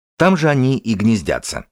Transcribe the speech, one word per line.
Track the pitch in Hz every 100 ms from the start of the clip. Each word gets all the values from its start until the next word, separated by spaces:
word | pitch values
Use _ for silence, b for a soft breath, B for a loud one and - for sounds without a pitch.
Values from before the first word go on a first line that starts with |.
| _ -
Там | 175 185
же | 156
они | 143 127 135
и | 113
гнездятся. | 101 107 110 78 64 - - -